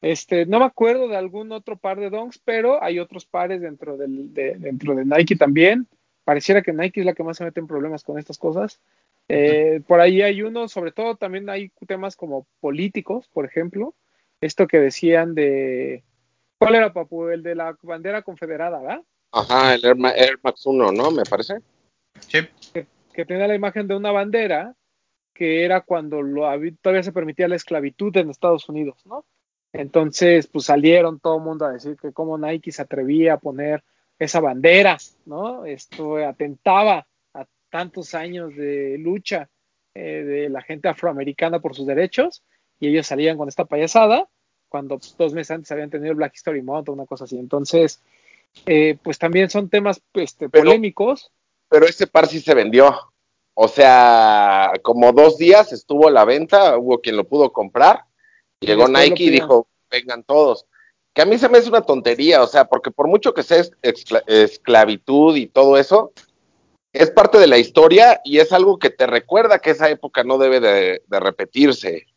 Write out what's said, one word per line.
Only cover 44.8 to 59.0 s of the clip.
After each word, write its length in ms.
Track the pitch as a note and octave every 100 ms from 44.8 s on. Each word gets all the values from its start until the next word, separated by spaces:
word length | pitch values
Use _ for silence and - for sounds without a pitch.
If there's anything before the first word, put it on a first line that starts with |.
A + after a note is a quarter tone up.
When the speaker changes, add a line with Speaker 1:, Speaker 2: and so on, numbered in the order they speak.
| C#3 C3+
Speaker 1:
pues, 160 | - _
dos 160 | E3
meses 180 | D#3 D#3
antes 180 | D#3+ D3+
habían 200 | D3+ D3
tenido 200 | D3+ D3
el 60 | D#3
Black 180 | D3+
History 280 | _ - D3+
Month 260 | B2+ D3 D3
o 40 |
una 140 | C#3 C3+
cosa 180 | C3
así. 140 | C3 B2+
Entonces, 640 | B2+ C#3+ C#3+ E3 D#3+ - _ _ _ _ _ _ -
eh, 320 | D#3 D#3 D3
pues, 160 | - D3+
también 300 | E3+ E3+ F#3+
son 180 | G3+ G3
temas, 340 | G#3 G3+ F#3+ _
este, 340 | - D#3+ - D3
Speaker 3:
Pero, 160 | D#3
Speaker 1:
polémicos. 680 | D3+ A3+ A3 - G#3 C#4 _ _ _ _ _
Speaker 3:
pero 180 | D3+ D#3+
ese 200 | E3+ F#3+
par 180 | D#3+ D#3+
sí 140 | D#3+
se 140 | D3
vendió. 400 | C#3+ G#2+ A#2 C#3 - - _ _ _ _
O 140 | - A2
sea, 1040 | - C#3 B2+ B2 A#2 A2 G#2+ G2+ G2 F#2+ F#2
como 300 | - A#2 A#2+
dos 240 | B2 D#3 D#3
días 360 | E3+ G3+ G#3+
estuvo 360 | B2 _ C#3+ D#3
a 20 |
la 140 | C3+
venta, 540 | G#2+ C3+ D#3+ G3 F#3+ B2
hubo 220 | B2 B2
quien 160 | A#2+ G#2+
lo 80 | F#2
pudo 240 | C#3+ C#3
comprar, 520 | - G2+ A#2+ D3+ A3 - _ _ _ _ _
Speaker 1:
Y 60 | G2+
Speaker 3:
llegó 180 | G#2
Speaker 1:
después 80 | B2 C3+